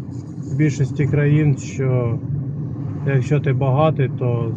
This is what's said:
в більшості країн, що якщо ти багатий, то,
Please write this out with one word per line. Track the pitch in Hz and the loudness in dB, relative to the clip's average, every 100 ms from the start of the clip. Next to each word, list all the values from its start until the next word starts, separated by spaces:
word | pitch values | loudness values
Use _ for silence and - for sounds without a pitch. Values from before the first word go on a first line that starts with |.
| - - - - - | -10 -10 -12 -10 -6
в | 135 | 0
більшості | 151 139 135 - 147 | 0 2 -2 0 0
країн, | 151 147 147 151 131 | 2 4 4 4 2
що | - - 131 127 120 117 - - - - - - - - 143 | -4 -2 0 2 0 -2 -4 -4 -4 -6 -8 -6 -8 -4 0
якщо | 139 123 147 | 0 2 0
ти | 147 | 2
багатий, | 127 135 131 156 127 127 - | 0 2 4 4 2 -2 0
то, | 123 117 117 | 0 0 -2